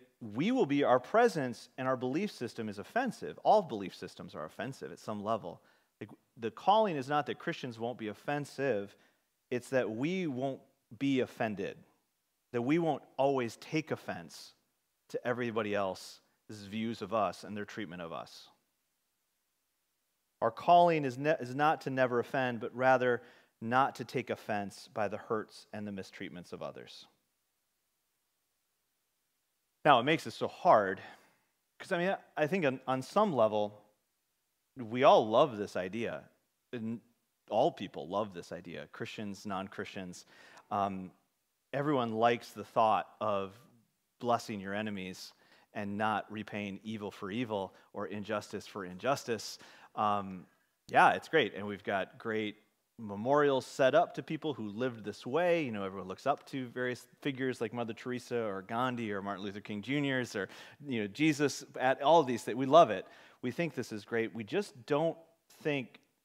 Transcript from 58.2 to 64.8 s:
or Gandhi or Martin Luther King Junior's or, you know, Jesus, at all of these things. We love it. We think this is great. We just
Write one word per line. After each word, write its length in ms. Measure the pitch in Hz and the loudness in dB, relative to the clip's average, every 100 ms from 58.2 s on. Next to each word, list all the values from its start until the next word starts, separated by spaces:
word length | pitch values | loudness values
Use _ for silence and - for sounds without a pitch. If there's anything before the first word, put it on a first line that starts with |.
| - 120 | -4 -4
or 200 | 110 98 | -2 -6
Gandhi 500 | 92 117 127 120 110 | -4 -2 -2 -2 -4
or 100 | 101 | -4
Martin 220 | 98 92 | -4 -6
Luther 160 | 101 104 | -6 -8
King 220 | - 104 | -8 -8
Junior's 520 | 104 143 139 131 120 | -4 -2 0 0 -2
or, 140 | 107 95 - - - 143 | -4 -6 -8 -20 -14 -6
you 160 | 117 | -2
know, 40 | 104 | -2
Jesus, 580 | 101 156 143 143 - - - | 0 2 2 0 -2 -10 0
at 240 | 127 131 | 0 2
all 180 | 139 165 | 6 6
of 60 | 127 | 6
these 160 | 117 | 0
things. 140 | - 117 | -2 -2
We 100 | 135 | 6
love 240 | 156 139 | 8 8
it. 160 | 98 - - - _ | 4 -6 -16 -20 _
We 120 | 127 | -6
think 220 | 117 165 | -4 -4
this 180 | 135 113 | -4 -6
is 120 | 107 | -8
great. 300 | - 117 113 | -4 -2 -2
We 80 | 113 | -4
just 440 | 104 185 202 127 | -6 -4 -4 -8